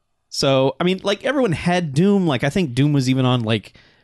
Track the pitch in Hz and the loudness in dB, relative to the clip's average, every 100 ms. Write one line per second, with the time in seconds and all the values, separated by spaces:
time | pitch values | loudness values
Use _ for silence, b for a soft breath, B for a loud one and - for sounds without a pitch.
0 | _ _ _ - 143 131 135 - 175 190 | _ _ _ -2 0 2 2 0 -2 -2
1 | 196 202 - 285 233 156 175 180 165 135 | -4 -4 -2 0 0 -2 -2 -2 -2 0
2 | 196 202 170 127 139 202 160 120 147 143 | 2 2 2 0 -2 -2 -2 0 0 2
3 | 127 131 127 123 110 113 - b b b | 2 2 2 0 0 -4 -6 b b b